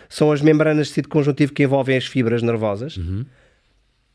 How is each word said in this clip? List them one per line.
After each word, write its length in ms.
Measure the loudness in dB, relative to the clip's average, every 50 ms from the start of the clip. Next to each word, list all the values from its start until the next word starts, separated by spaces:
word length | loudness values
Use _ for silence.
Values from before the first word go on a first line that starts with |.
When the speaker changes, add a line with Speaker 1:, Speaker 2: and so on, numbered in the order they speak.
| -20 _
Speaker 1:
são 240 | -4 0 2 2
as 80 | 2 4
membranas 460 | 4 4 4 4 4 2 2 0 -2
de 60 | -2
tecido 160 | -4 -6 -6 -2
conjuntivo 440 | -2 0 0 0 0 0 0 0
que 100 | 2 0 0
envolvem 320 | 2 2 0 2 0 0
as 100 | -2 -2
fibras 360 | -2 -2 -2 0 0 0 0
nervosas, 540 | 0 0 0 0 -2 -2 -2 -4 -8 -10 -10
Speaker 2:
Uhum. 280 | -8 -8 -6 -6 -6 -8 -10 -14 _ _ _ _ _ _ _ _ _ _ _ _ _ _ _ _